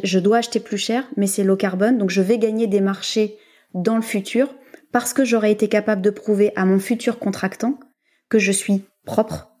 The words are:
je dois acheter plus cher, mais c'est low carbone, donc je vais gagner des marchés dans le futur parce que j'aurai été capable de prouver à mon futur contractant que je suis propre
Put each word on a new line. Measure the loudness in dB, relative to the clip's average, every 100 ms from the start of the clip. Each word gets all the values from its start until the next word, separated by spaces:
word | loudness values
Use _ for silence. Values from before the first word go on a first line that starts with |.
je | 2 2
dois | 4 2
acheter | 0 -4
plus | -4 -6
cher, | -4 -4 -4 -2
mais | -2
c'est | 0
low | 0 2
carbone, | 0 0 2 2
donc | 0
je | 0
vais | 2 2
gagner | 2 0 0
des | 0
marchés | 0 -2 -4 -2 -2 -4 _ _ _
dans | -4 -2 -2
le |
futur | -2 -4 -4 -2 -2 -4 -20 -20 _
parce | -4 -2
que | 0
j'aurai | 2 2 2
été | 2 2
capable | 0 0 0
de | 0
prouver | -2 -2 2 2 2
à | 2
mon | 2
futur | 2 -2 -2 -2
contractant | -4 -4 -6 -4 -4 -4 -8 _ _ _ 0
que | 2
je | 2
suis | 0 0 -2 -2 _ -6
propre | -2 -2 -4 -14 _